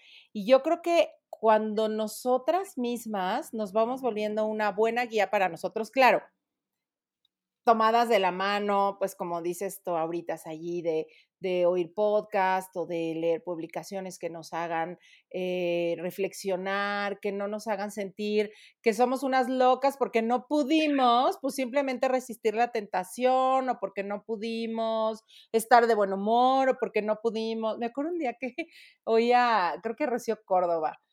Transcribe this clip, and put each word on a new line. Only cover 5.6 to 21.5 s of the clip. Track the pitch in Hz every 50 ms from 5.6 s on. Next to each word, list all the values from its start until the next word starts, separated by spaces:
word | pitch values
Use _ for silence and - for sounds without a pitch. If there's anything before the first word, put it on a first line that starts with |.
| - 180 - 220 226 -
claro, | - 277 262 240 196 151 - - _ _ _ _ _ _ _ _ _ _ _ _ _ _ _ _ _ _ _ _ _ _ _ _ _ _ _
tomadas | 247 226 220 220 220 226 233 240 226
de | 233 202
la | 190 180
mano, | 175 185 190 202 202 208 208 202 202 196 196 196 196 -
pues, | 196 190 -
como | - 190 175 170 170 165
dices | 175 175 - 202 190 185 - -
tú | 190
ahorita, | 175 160 160 165 170 170 165 - 165 160
Sayi, | - 170 160 156 165 170 175 175
de, | 160 170 160 156 160 - _ _ _ _ _ _
de | - 190 185 180 175 175
oír | 180 180 175 160 -
podcast | - 208 208 208 214 208 214 - 202 190 185 190 185 180 - _
o | 180 165 -
de | 180 165 165 165 160
leer | 160 165 170 165 160 160
publicaciones | 180 175 165 165 170 - 175 165 - 202 190 190 185 180 -
que | - 170
nos | 165 170 160 - -
hagan, | 165 170 170 170 165 165 170 175 - _ - - _ _ _
eh, | - 180 180 180 180 180 180 175 175 175 170 170 170 165
reflexionar, | 165 180 175 - 190 185 - - - 196 185 180 185 196 196 202 202 202 202 202 202 202 196 196
que | - 208
no | 202 202 202 202
nos | 208 214 208 226
hagan | 214 190 202 214
sentir | 202 220 202 190 - - 214 208 208 208 214 208 - - - - _ _
que | - 233 214
somos | 202 247 247 262 254
unas | 269 262 262 262 247 233
locas | 262 254 254 254 254 247 254 277 269 -
porque | 247 190 - 226 226
no | 226 240 247 254 _
pudimos, | 294 302 294 247 320 320 311 302 285 269 262 247 233 240 262 330 381 -
pues, | - 277